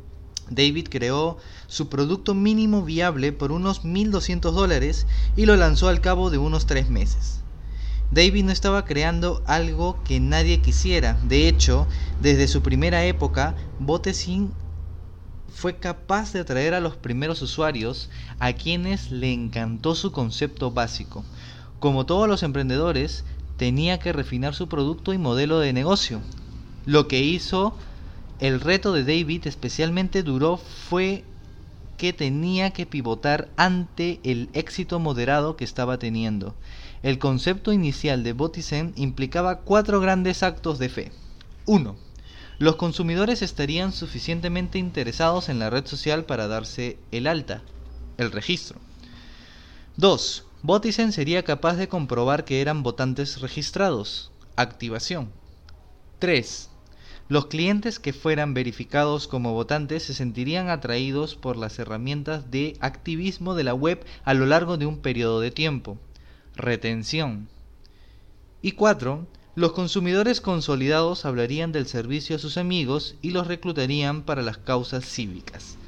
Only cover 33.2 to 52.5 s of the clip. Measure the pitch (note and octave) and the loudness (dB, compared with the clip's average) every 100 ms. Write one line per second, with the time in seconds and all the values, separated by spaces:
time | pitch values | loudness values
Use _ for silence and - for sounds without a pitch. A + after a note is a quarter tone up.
33.2 | D3 D3+ - - F3+ F3+ F3 - E3+ E3+ | 2 0 0 4 4 4 -2 -2 -2 -2
34.2 | C3+ A#2+ B2 D3 D#3 - F3 F3 D#3 A#2+ | -2 -2 -2 -4 -6 -6 -4 -2 0 0
35.2 | A#2+ D3 D3+ D#3 A#2+ - B2 B2+ A#2 A2+ | 2 2 2 -2 -6 -2 -2 -2 -2 -2
36.2 | A2+ G#2 F#2+ - - - - - C3+ C3+ | -2 -2 -6 -10 -12 -14 -14 -6 -2 0
37.2 | C#3+ B2+ F3 F#3+ A3 G3+ D#3 C#3 D3+ B2+ | 2 2 0 0 2 2 2 0 0 0
38.2 | A#2 A#2+ E3 E3 - D3 E3+ - C3+ B2+ | 0 -2 -2 -4 -4 -4 -4 -2 -4 -2
39.2 | C3+ E3+ F3+ F3+ - G#3 G#3+ G3+ F#3+ F#3 | -2 0 0 0 4 4 4 4 4 2
40.2 | F#3 F3+ F#3 - E3 C#3 B2+ - - - | 2 2 0 0 -4 -2 -2 -4 -10 -12
41.2 | - - - - - G3+ A2+ G#2 - - | -16 -16 -18 -6 4 4 4 -6 -16 -18
42.2 | - - - - D#3 D#3 E3+ E3 E3+ E3+ | -18 -18 -12 2 4 4 0 0 0 2
43.2 | G#3+ A#3 F#3+ - C#3+ E3 F#3+ - D#3+ A#2+ | 2 0 -2 -2 -2 0 -2 -4 -8 -8
44.2 | - E3+ F3 F3 F3+ F#3+ F3+ E3 A#2 A#2 | -4 -2 -2 -2 -2 -4 -4 -4 -4 0
45.2 | E3 F3+ E3 B2 A2 B2 C#3 C#3 D3+ D#3 | 2 2 0 -2 0 -2 -4 -4 -2 -2
46.2 | D#3 A#2+ G#2 A2 A2+ - B2 - - A#2 | -2 -4 -4 -4 -6 -8 -8 -8 -8 -4
47.2 | C#3 E3 B2+ G#2 - - - - - - | -2 -2 -4 -10 -12 -16 -14 -14 -10 -4
48.2 | A#2 G#2 C3+ F3+ - - - - - - | -4 -4 -2 -2 -4 -16 -20 -20 -20 -20
49.2 | - - - - - - - - F#3+ D3 | -20 -20 -20 -20 -20 -20 -12 4 4 4
50.2 | - - - - D3 G#3 A3+ G#3 A3+ F#3 | 0 -8 -14 -6 2 2 2 2 0 0
51.2 | C#3+ F3+ F3 C#3 E3 F3 F#3+ F3+ C3+ A#2+ | 0 0 0 0 0 0 -2 -4 -2 0
52.2 | B2 D3 D3 | 2 0 0